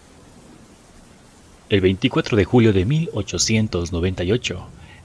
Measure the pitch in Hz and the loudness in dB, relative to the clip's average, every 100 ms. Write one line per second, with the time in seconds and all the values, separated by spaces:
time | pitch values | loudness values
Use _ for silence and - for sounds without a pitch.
0 | - - - - - - - - - - | -20 -20 -20 -20 -20 -20 -20 -20 -20 -20
1 | - - - - - - - 101 92 95 | -20 -20 -20 -20 -20 -20 -2 2 2 2
2 | 123 113 - 107 90 123 113 95 98 156 | 0 -2 0 0 4 4 4 4 2 0
3 | 165 107 95 90 - 110 110 87 85 87 | -2 -6 -6 -4 0 0 0 -2 -4 -2
4 | 92 92 90 123 - 90 - - - - | -2 -2 -2 -2 -4 -10 -12 -20 -20 -16